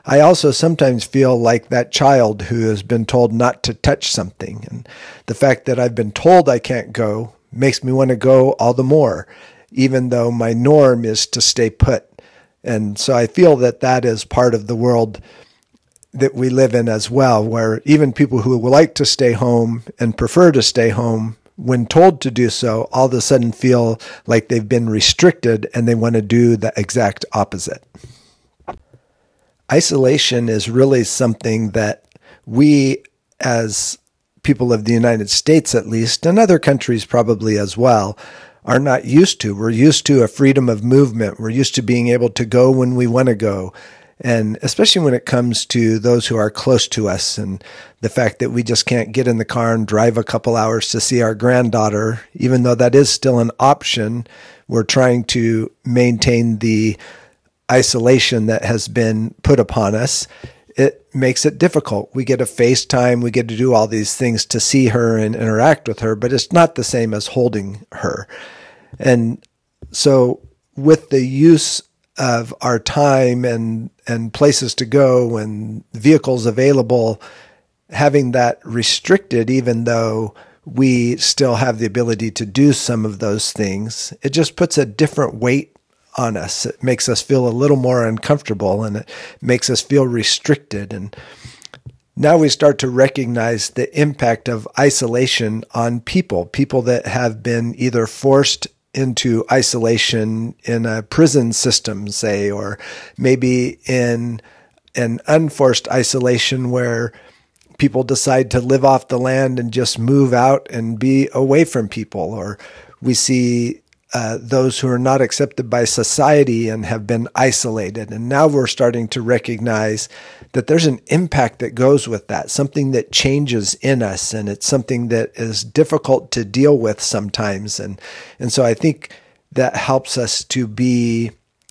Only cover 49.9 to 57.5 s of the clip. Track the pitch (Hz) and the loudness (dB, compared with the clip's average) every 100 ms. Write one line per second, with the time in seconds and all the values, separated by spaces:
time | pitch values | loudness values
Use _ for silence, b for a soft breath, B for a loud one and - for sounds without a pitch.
49.9 | 107 117 113 107 117 - 117 110 113 - | 2 2 2 -2 -2 0 0 0 -2 -4
50.9 | 113 - 123 110 107 120 123 120 113 107 | -4 -2 0 0 0 2 2 2 0 0
51.9 | 104 110 113 - - 123 127 123 120 123 | 0 -4 -6 -10 -4 0 2 2 4 4
52.9 | 135 143 - 135 123 117 - 135 143 - | 6 4 2 0 2 0 2 2 2 -2
53.9 | 120 107 120 113 B B B B 117 107 | -4 -4 -6 -10 B B B B -2 0
54.9 | 135 127 123 110 123 113 113 110 _ - | 2 4 2 0 -2 0 0 -4 _ -2
55.9 | 123 123 113 131 117 117 107 113 110 110 | 2 2 2 2 2 0 -2 0 0 0
56.9 | 104 B B B B B | -4 B B B B B